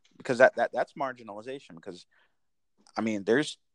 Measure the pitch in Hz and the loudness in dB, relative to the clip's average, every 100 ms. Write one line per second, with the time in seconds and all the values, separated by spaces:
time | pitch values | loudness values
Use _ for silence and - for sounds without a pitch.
0 | _ - - 120 127 - 117 120 - - | _ -10 -4 6 6 6 -2 -2 -6 -6
1 | 135 123 113 101 117 135 - 82 98 90 | -8 -8 -14 -14 -14 -14 -16 -18 -16 -16
2 | - _ _ _ _ _ _ _ _ - | -18 _ _ _ _ _ _ _ _ -6
3 | 110 107 95 123 151 - _ | -4 -2 2 2 0 -8 _